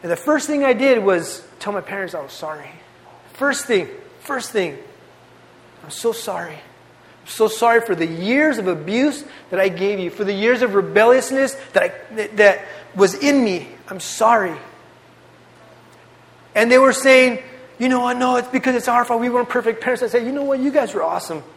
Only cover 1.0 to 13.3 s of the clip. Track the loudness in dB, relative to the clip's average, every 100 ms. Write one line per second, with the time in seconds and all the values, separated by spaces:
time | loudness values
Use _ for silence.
1 | 2 0 -2 -12 -18 -12 -8 -8 -8 -10
2 | -8 -10 -14 -12 -12 -12 -16 -20 -20 -20
3 | -20 -20 -20 -4 -2 -2 0 -2 -2 -12
4 | -20 -18 -10 -8 -4 -4 -4 -8 -20 -20
5 | -20 -20 -20 -20 -20 _ -20 -20 -18 -6
6 | -6 -6 -8 -10 -10 -16 -20 -20 _ _
7 | -20 -20 -18 0 0 2 2 2 2 -4
8 | -4 -4 0 2 2 0 -2 -4 -2 0
9 | 0 -2 -14 -20 -6 0 0 0 -2 -2
10 | -6 -6 -4 0 0 2 2 0 2 4
11 | 6 4 2 -2 -2 -4 -2 -2 -2 -10
12 | -12 -8 -6 4 4 4 -6 -18 -12 2
13 | 2 4 2